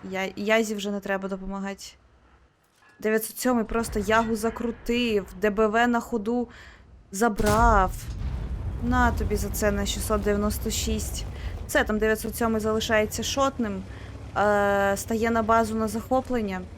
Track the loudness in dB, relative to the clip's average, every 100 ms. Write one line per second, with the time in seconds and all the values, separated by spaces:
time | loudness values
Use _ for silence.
0 | -6 -4 -4 -4 2 4 2 -2 -4 -6
1 | -2 -4 -2 -6 -8 -8 -8 -10 -14 -20
2 | _ _ _ _ _ _ _ _ _ _
3 | 0 0 0 -2 0 2 2 -2 -2 -2
4 | 2 2 4 0 -2 -2 -6 -6 -2 0
5 | 2 0 -2 0 0 4 2 4 4 2
6 | 0 -4 -2 -2 -4 -10 -20 -20 -20 -20
7 | -12 0 0 2 4 6 6 6 4 -2
8 | -8 -8 -6 -6 -6 -6 -6 -4 0 4
9 | 4 2 -2 -2 -2 0 0 2 -2 -4
10 | 0 0 2 0 0 -2 -4 -2 -2 -2
11 | -4 -6 -8 -8 -8 -8 -2 0 2 0
12 | 2 0 -2 -2 0 0 0 -2 2 2
13 | 2 -2 -4 0 0 0 -4 -4 -10 -14
14 | -14 -14 -8 0 2 4 4 4 2 0
15 | -2 0 2 2 4 4 4 0 -2 -4
16 | -2 -2 0 -4 -2 -6 -10